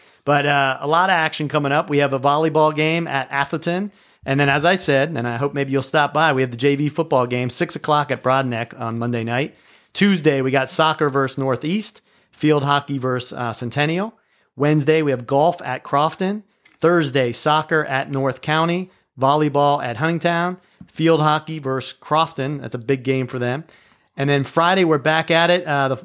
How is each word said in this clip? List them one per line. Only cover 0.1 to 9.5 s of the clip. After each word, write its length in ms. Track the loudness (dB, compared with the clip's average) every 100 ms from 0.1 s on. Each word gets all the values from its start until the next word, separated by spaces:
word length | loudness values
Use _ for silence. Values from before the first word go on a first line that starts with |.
| _
But, 200 | 0 2 2
uh, 320 | 2 0 -2
a 80 | 0
lot 200 | 2 2
of 40 |
action 320 | 2 0 -2 -2
coming 220 | -2 0
up. 160 | 0 0
We 100 | 0
have 140 | 0
a 60 | 0
volleyball 560 | 0 2 2 2 2
game 320 | 2 0 0 -2
at 240 | -6 -4
Atherton. 600 | -4 -2 -4 -4 -4 -6 _ _ _
And 160 | -4 0
then, 80 | 2
as 160 | 2
I 100 | 2
said, 360 | 2 2 0 0
and 180 | -2 -4
I 80 | -2
hope 180 | -4
maybe 160 | -4 -2
you'll 120 | -2
stop 300 | 0 0 0
by, 200 | 2 2
we 100 | 2
have 80 | 0
the 60 | 0
J 180 | 0
V 140 | 2 -2
football 400 | -2 0 0 0
game, 200 | -2 -2
six 280 | -4 -4 -4
o'clock 340 | 0 0 0
at 140 | -2
Broadneck 500 | 0 0 0 -4 -8 -8
on 220 | -8 -4
Monday 240 | -4 -4
night. 320 | -4 -4 -4